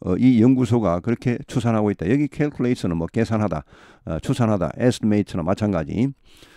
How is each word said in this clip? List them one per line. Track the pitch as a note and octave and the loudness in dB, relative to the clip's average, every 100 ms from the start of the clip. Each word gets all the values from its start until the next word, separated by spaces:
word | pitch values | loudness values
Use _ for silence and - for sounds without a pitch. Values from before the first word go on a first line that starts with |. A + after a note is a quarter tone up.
어, | - F#2 | -4 2
이 | B2+ B2 | 4 6
연구소가 | A#2 C3 B2 A#2+ G2+ F2 | 6 4 2 2 2 0
그렇게 | A2 A#2 B2+ A#2+ - | -2 -4 -2 -4 -4
추산하고 | C3+ A2 A2+ G#2+ | -4 0 0 0
있다. | G2+ D#3 | 0 0
여기 | C3+ D3 | 0 0
calculate는 | - D3 - B2 B2 G#2 E2+ | -2 -4 -2 -2 -2 -2 -4
뭐 | E2 | -4
계산하다, | - A2+ A2 G#2+ D#2 - - - - | -2 -2 0 -2 -4 -10 -20 -20 -18
어, | - D#2+ | -8 -8
추산하다, | - C3 A2+ G#2 E2 - | -4 0 0 0 -2 0
estimate나 | A#2+ A2+ A2 G#2 G2+ F#2+ | 0 2 0 0 0 -4
마찬가지. | E2 G2+ G#2+ F2+ D2+ D#2+ C3 C3+ _ - - | -2 -2 0 -2 -2 -2 -2 -4 _ -20 -20